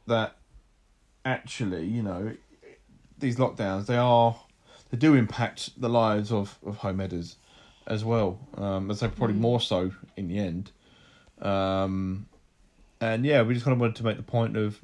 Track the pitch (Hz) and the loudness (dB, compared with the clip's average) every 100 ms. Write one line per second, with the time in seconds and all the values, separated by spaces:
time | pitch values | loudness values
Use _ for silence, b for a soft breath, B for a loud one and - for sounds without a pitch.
0 | - 117 110 - _ - - _ _ _ | -2 0 -2 -6 _ -20 -20 _ _ _
1 | _ _ 131 123 - - 104 90 87 117 | _ _ -6 -6 -6 -6 -4 -4 -4 -4
2 | 104 90 107 - _ _ - - _ - | -4 -6 -8 -10 _ _ -20 -20 _ -20
3 | _ - 139 117 127 - 98 95 101 120 | _ -6 -4 0 -2 0 -4 -4 -2 2
4 | 123 120 117 113 - _ b b b 120 | 4 6 6 2 -8 _ b b b 2
5 | 156 139 110 - 117 - - - 120 120 | 6 6 6 0 -4 -4 -14 -6 0 2
6 | 110 104 104 110 101 - 101 104 101 95 | 4 2 0 -2 -2 -8 -12 -6 -4 -4
7 | 95 87 85 - b b b b - 107 | -4 -6 -8 -14 b b b b -8 -4
8 | 110 117 98 101 - - 101 95 95 101 | 0 2 0 -2 -10 -8 -4 -2 -2 -2
9 | 113 - - 104 117 120 - 92 92 - | -4 -2 0 2 2 2 2 0 0 -4
10 | - - 92 101 98 85 95 b b b | -12 -10 -6 -4 -4 -4 -8 b b b
11 | b b b - 101 98 95 95 95 95 | b b b -10 -2 0 0 0 0 -2
12 | 95 95 - _ _ _ _ _ _ _ | -4 -6 -10 _ _ _ _ _ _ _
13 | 113 113 139 143 113 120 123 123 120 113 | -2 0 4 4 4 2 2 2 2 0
14 | 117 - - 120 113 110 107 104 | -2 -2 -2 0 0 0 -2 -4